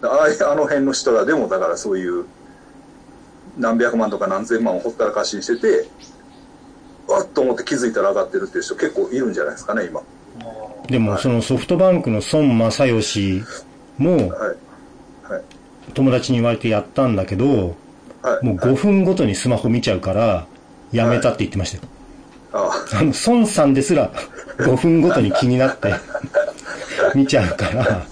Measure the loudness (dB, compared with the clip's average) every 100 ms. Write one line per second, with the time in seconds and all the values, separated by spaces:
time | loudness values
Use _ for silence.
0 | 2 4 2 2 0 2 2 0 0 0
1 | 2 2 2 0 0 -2 -2 -4 -4 -4
2 | -2 -6 -8 -16 -20 -20 -20 -20 -20 -20
3 | -20 -20 -20 -20 -20 -4 -2 2 2 0
4 | -2 -2 -2 -4 -2 0 0 -2 -6 -2
5 | -2 -2 -4 -6 -4 -2 2 0 0 -12
6 | -20 -20 -20 -20 -20 -20 -20 -20 -20 -18
7 | -2 -2 0 -2 0 -2 -4 -2 -2 0
8 | 0 0 -2 -4 -4 -6 -6 -4 -4 -2
9 | -2 -2 -2 -2 -6 -6 -6 -4 -4 -8
10 | -14 -20 -20 -18 -16 -16 -16 -16 -4 0
11 | 0 0 0 0 0 -2 0 4 4 4
12 | 2 -2 0 2 4 4 2 2 2 2
13 | 0 0 0 -2 -4 -16 -18 -20 -20 -2
14 | 2 2 0 -2 -6 -6 -14 -20 -20 -20
15 | -20 -20 -10 -10 -10 -20 -20 -20 -10 0
16 | 2 2 2 2 2 0 0 -2 -2 -2
17 | 0 0 -2 0 2 2 0 -6 -16 -20
18 | -20 -8 -4 -2 -2 0 0 2 4 4
19 | 2 2 0 0 0 0 0 0 0 -2
20 | -2 0 2 0 -4 -18 -20 -20 -6 0
21 | 2 2 0 0 -4 -4 -6 -8 -16 -20
22 | -20 -20 -20 -20 -8 -4 -2 -2 -4 0
23 | 0 0 2 4 4 2 2 2 2 2
24 | 0 -4 -12 -16 -18 -2 0 2 4 4
25 | 4 4 2 2 2 2 2 0 -2 -2
26 | -6 -10 -4 -2 -2 -6 -14 -14 -10 0
27 | 2 4 4 4 2 -2 -2 0 0 0
28 | -6